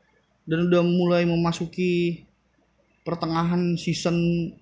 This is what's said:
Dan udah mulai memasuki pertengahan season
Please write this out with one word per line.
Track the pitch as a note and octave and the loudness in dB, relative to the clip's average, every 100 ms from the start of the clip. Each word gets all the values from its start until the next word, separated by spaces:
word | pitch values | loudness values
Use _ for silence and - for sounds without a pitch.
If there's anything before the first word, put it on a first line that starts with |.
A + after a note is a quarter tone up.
| _ _ _ _ - | _ _ _ _ -6
Dan | E3 F3 | -2 2
udah | F3 | 2
mulai | F3 F3 F3 F3 F3 | 4 2 2 2 2
memasuki | E3+ E3+ E3 E3+ - F3+ F3 E3+ E3 - _ _ _ _ _ _ _ | 2 0 -2 -6 -2 0 0 0 -4 -14 _ _ _ _ _ _ _
pertengahan | D#3+ E3 E3 E3 E3+ F3 F3 E3+ | -8 -6 -2 -2 0 0 0 -2
season | E3+ D#3 F3 E3+ E3+ E3+ E3 - | -2 -2 -2 0 0 0 -4 -8